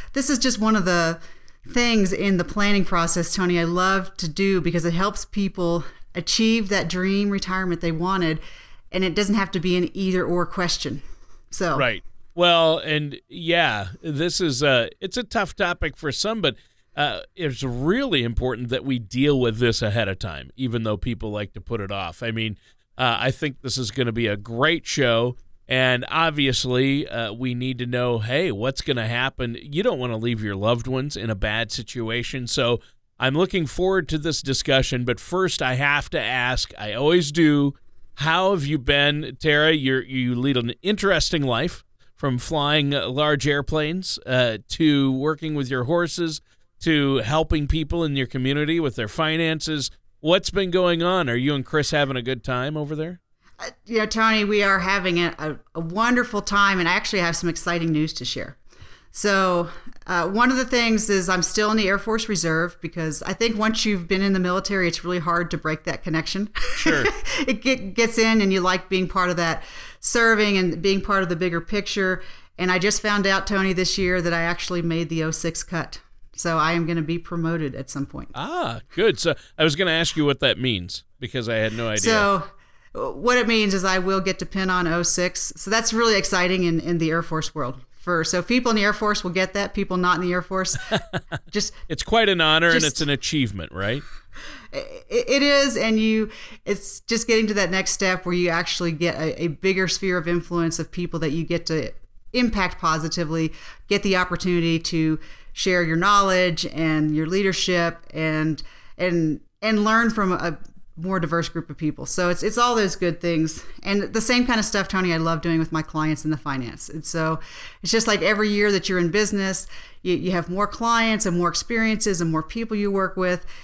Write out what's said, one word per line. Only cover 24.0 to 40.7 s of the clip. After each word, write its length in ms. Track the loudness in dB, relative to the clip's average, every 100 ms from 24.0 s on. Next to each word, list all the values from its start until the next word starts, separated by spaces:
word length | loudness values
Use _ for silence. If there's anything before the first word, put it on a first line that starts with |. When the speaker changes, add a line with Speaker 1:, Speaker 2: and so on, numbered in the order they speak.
| -2
Speaker 2:
be 140 | 0 0
a 100 | -2
great 480 | -6 0 0 0 -2
show, 500 | 0 2 2 0 -4 -16 -20 -2
and 380 | 2 2 2 -2
obviously, 960 | 0 0 2 2 2 2 2 2 0 -2
uh, 260 | -6 -6
we 200 | -4 -4
need 260 | -4 -4 -4
to 60 | -4
know, 340 | -2 0 0
hey, 300 | 0 0 0
what's 300 | -2 -4 -2
gonna 260 | -2 -2 -2
happen? 500 | -2 -2 -4 -6 -8
You 220 | -6 -2
don't 160 | 0 0
wanna 180 | -2 -2
leave 240 | -2 -2
your 140 | -2 0
loved 320 | 0 0 -2
ones 300 | -4 -4 -6
in 120 | -4
a 60 | -2
bad 340 | -2 -2 -4
situation, 800 | -6 -8 -8 -4 -4 -4 -6 -4
so 320 | 0 2 0 -4 _ _ -2
I'm 160 | 0 2
looking 300 | 2 0 -2
forward 420 | 0 2 2 0
to 80 | -2
this 240 | -2 -2
discussion, 640 | -2 -2 2 2 2 0
but 160 | -2 -2
first 420 | -2 0 0 0
I 120 | -2
have 360 | 0 2 2 0
to 100 | -4
ask, 500 | -2 0 0 -2 -4 -8
I 160 | -8
always 380 | 0 4 4 4
do, 400 | 4 4 6 2 -2 -14 -20 -16 -4
how 320 | 0 2 2
have 140 | 2 0
you 120 | -2
been, 580 | 2 4 4 0 -4 -2
Tara? 320 | 2 4 4
You're, 280 | 4 2 0
you 340 | 0 -2 0 0
lead 200 | 2 0
an 180 | -2